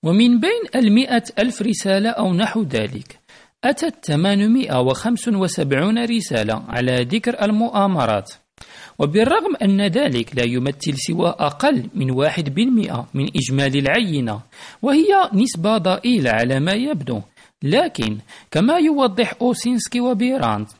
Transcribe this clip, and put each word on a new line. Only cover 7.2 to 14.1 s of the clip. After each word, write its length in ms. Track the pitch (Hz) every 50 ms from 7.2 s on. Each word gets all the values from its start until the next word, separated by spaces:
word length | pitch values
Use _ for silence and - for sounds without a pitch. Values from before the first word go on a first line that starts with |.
| - 240 240 - 208
المؤامرات، 880 | 202 214 208 226 233 - 208 196 196 190 160 127 110 110 101 95 - - - _ _ _ - - - - - - - - -
وبالرغم 560 | - 147 151 208 220 254 330 440 330 403 320 -
أن 260 | 226 196 196 196 202 202
ذلك 480 | 165 233 294 - 131 120 117 - -
لا 80 | 131 120
يمثل 500 | 120 120 127 123 139 143 143 - 165 143
سوى 340 | 139 - - 165 170 175 170
أقل 600 | 165 - 160 147 - - - 285 294 220 123 - -
من 180 | 190 139 131
واحد 420 | 127 127 143 151 - - 165 147 135
بالمائة 540 | 160 233 262 254 220 202 - - 117 123 - -
من 140 | 139 135 - -
إجمالي 440 | - 131 113 131 135 139 135 131 143
العينة، 640 | 139 139 151 226 240 190